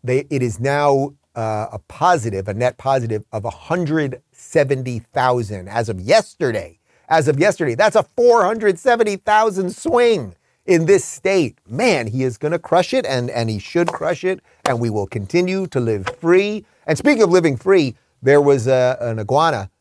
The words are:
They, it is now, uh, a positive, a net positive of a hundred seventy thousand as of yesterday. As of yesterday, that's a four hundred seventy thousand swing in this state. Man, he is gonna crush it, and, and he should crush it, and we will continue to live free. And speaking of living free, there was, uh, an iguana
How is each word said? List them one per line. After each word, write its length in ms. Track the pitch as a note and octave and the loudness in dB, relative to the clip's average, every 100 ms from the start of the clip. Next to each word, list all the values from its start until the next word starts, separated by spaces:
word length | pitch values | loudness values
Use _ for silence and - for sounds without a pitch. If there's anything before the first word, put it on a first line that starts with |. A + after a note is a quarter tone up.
They, 220 | B2+ C3 C#3 | -2 -4 -2
it 100 | C#3+ | -4
is 180 | B2 G#2+ | -4 -4
now, 540 | C3 C#3+ D3 C#3 C#3+ - _ A#2+ | -2 0 2 2 -2 -8 _ -8
uh, 320 | A2 G#2+ G#2+ | -6 -4 -8
a 80 | G#2 _ | -12 _
positive, 600 | - E3+ E3+ A2+ G2 G2 | 0 2 2 0 -6 -6
a 80 | G2+ | -2
net 240 | B2 - | -2 -2
positive 460 | C3+ C3+ A2+ G#2+ - | -2 -2 -2 -6 -6
of 140 | A2 A2 | -10 -10
a 60 | |
hundred 720 | - - F3 D#3+ D#3+ C#3+ B2+ _ | -12 -6 -4 -2 -2 -2 -8 _
seventy 680 | _ - - C#3 C3+ B2+ A#2 | _ -2 0 2 -2 -4 -8
thousand 720 | - C#3 B2+ B2+ G#2 G2+ F#2 | -8 -2 0 0 -4 -10 -6
as 180 | A2+ A2 | -6 -4
of 140 | F#2+ | -6
yesterday. 800 | G2+ G#3+ G3+ _ C#3 G#2+ D#2+ _ _ _ - | 2 2 2 _ -4 -4 -8 _ _ _ 0
As 180 | D#3+ C#3 | 2 2
of 100 | C#3 | 2
yesterday, 360 | G3 G3+ D3+ A2+ | 0 0 -4 2
that's 200 | G#3+ A3 | 2 2
a 60 | |
four 420 | - - A#3+ A#3 | -2 2 4 6
hundred 360 | F#3 A3+ G#3 F3+ | 2 0 0 0
seventy 380 | C4 A#3 G#3+ G3 | 0 2 0 -2
thousand 580 | - G#3+ A3 F#3+ F3+ - | 0 2 2 -2 -6 -6
swing 580 | - A#3+ A#3+ G#3 G#2 F2 _ _ - | -2 2 2 2 -4 -14 _ _ 0
in 220 | F3 E3 | 2 4
this 180 | G3 - | 2 2
state. 540 | - F#3+ G3 C3+ _ _ | -6 0 0 0 _ _
Man, 380 | A#2 A#3+ D#3+ A#2 | -2 0 0 -2
he 160 | B2+ | -2
is 160 | C3 A#2 | -4 -4
gonna 180 | D3+ E3+ | -6 -6
crush 340 | - E3+ F3+ | 0 0 2
it, 140 | - - | -2 -2
and, 240 | C3 A#2+ | -4 -4
and 220 | A#2 A2+ | -4 -4
he 80 | G#2+ | -4
should 300 | - F3 E3+ | -4 -2 -2
crush 340 | - D#3+ F3 | -2 -4 -4
it, 160 | F3+ F#3 _ _ - | -4 -6 _ _ -6
and 140 | A#2+ | -4
we 100 | A#2 | -2
will 160 | G#2+ G2 | -4 -6
continue 600 | G#2+ G2 E3+ F3+ F#3+ F#3 | -8 -4 -2 -2 -4 -4
to 120 | C3+ | -4
live 280 | A#2 G#2 F#2+ - | -2 -4 -6 -6
free. 460 | E3 F#3 G3+ G#3+ - _ - | 2 2 2 -6 -12 _ -6
And 100 | D#3 | 0
speaking 240 | - B3 | 0 2
of 80 | G3 | 4
living 260 | F3+ E3 B2+ | 4 2 -2
free, 400 | F#3+ F#3+ C3+ - _ _ | 2 2 2 -6 _ _
there 180 | C3 C#3+ | 4 4
was, 260 | C#3+ C#3 A#2 | 6 2 2
uh, 300 | B2+ B2+ B2+ | 2 2 -2
an 200 | A#2+ A2 | -4 -6
iguana 500 | G#2+ C3+ E3 B2 F#2+ _ | -2 0 0 -2 -8 _